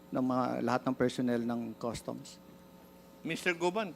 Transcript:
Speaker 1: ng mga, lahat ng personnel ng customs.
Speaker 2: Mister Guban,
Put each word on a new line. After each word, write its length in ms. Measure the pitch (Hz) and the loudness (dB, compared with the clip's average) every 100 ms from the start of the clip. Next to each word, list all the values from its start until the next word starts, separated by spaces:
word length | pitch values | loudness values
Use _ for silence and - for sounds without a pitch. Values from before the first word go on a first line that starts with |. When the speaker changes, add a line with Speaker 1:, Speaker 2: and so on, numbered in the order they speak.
| - | -4
Speaker 1:
ng 120 | 139 127 | 0 2
mga, 180 | 127 123 123 | 2 2 2
lahat 220 | 117 123 | 2 2
ng 120 | - 131 | 2 2
personnel 440 | 123 - 127 120 117 | 2 2 2 2 0
ng 240 | 117 113 110 | -2 -4 -6
customs. 560 | 120 107 - 120 139 - - - - - - - - - | -6 -4 -6 -8 -10 -18 -20 -20 -20 -20 -20 -20 -20 -10
Speaker 2:
Mister 320 | 147 160 185 170 | -6 -2 0 2
Guban, 400 | 175 190 196 | 2 0 -2